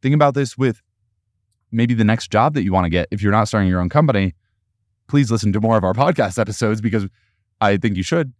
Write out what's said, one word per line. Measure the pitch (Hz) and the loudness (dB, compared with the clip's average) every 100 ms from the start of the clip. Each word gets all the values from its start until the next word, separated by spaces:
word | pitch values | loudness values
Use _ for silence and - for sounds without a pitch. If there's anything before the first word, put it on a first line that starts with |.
Think | 135 147 | 2 2
about | 147 | 2
this | 135 135 - | 2 -4 0
with | 131 110 _ _ _ _ _ _ _ _ _ | -2 -2 _ _ _ _ _ _ _ _ _
maybe | 113 117 | -2 0
the | 117 | 2
next | 107 110 - | 2 0 0
job | 107 127 143 | 0 0 0
that | |
you | 98 | 0
wanna | 95 90 | 0 0
get. | 87 - | 0 -2
If | 101 | -2
you're | 101 | 0
not | 104 107 | 0 0
starting | 107 95 | 0 0
your | 90 | 0
own | 90 | 0
company, | 147 156 107 95 - _ _ _ _ _ _ _ | 0 2 0 -2 -4 _ _ _ _ _ _ _
please | 143 127 | 0 2
listen | 113 107 | 0 0
to | 101 | 0
more | 110 113 | 2 2
of | |
our | 92 | 2
podcast | 101 143 151 107 92 | 0 0 0 -2 -2
episodes | 107 104 110 107 | -4 -2 -2 -2
because | 110 107 98 _ _ _ _ _ | -4 -4 -6 _ _ _ _ _
I | 107 98 | 0 2
think | 120 95 | 0 -2
you | |
should | 92 165 143 - | -2 -2 -4 -8